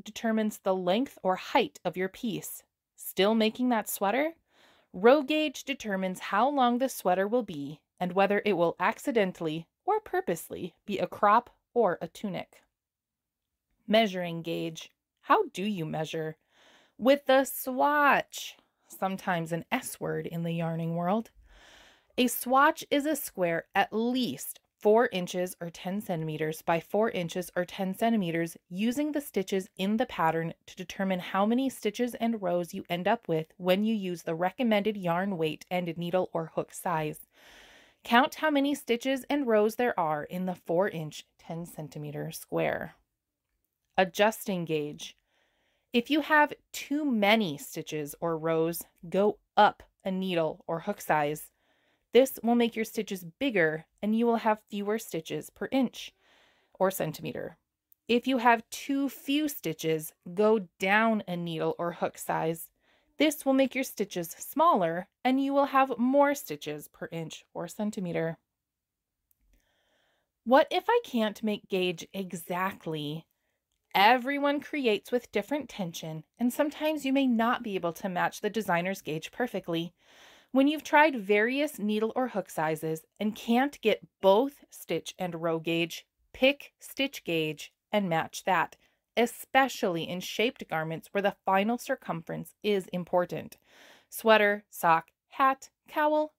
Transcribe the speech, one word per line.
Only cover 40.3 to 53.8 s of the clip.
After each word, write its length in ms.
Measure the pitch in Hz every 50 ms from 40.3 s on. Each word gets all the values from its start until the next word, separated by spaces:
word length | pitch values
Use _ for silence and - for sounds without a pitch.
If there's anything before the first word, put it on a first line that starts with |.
| 180 180 185
the 100 | 185 180
four 320 | - - - 170 170 196 208
inch, 360 | - 165 156 151 - - - _ _ _
ten 260 | _ - 165 165 170
centimeter 680 | - - - 151 147 - 156 147 147 143 147 151 160 160
square. 640 | - - - 160 165 160 156 - - - - - _ _ _ _ _ _ _ _ _ _ _ _ _ _ _ _ _ _ _ _
Adjusting 680 | - 190 180 - - 202 220 220 - - 220 190 175 170
gauge. 520 | 156 160 151 147 147 147 - - - - _ _ _ _ _ _ _ _ _ _ _ _ _ _ _ -
If 180 | 240 233 -
you 120 | 285 311 277
have 320 | - 311 302 294 294 - - _ _ -
too 320 | - - - 285 294 311
many 540 | 285 240 214 202 196 220 226 214 165 139 123
stitches 560 | - - - 170 156 - 156 151 147 143 - -
or 180 | - 170 165 160
rows, 440 | 156 165 165 160 165 170 170 - - - _ _ - 165
go 300 | 160 185 202 214 - - _ _ _
up 260 | - 208 196 - - - _ _ _ -
a 80 | 196
needle 540 | 185 185 185 190 180 165 160 156 170 180 _
or 140 | - 165 165
hook 200 | - 208 208 -
size. 500 | - - 160 151 147 147 151 156 - - _ _ _ _ _ _ _ _ _ _ _ _ -
This 240 | 233 269 269 - - -
will 120 | 233 240
make 200 | 240 233 233 -
your 120 | 220 220
stitches 380 | - - - 214 - 202 180 180 165 - _
bigger 460 | 269 285 214 185 160 156 156 160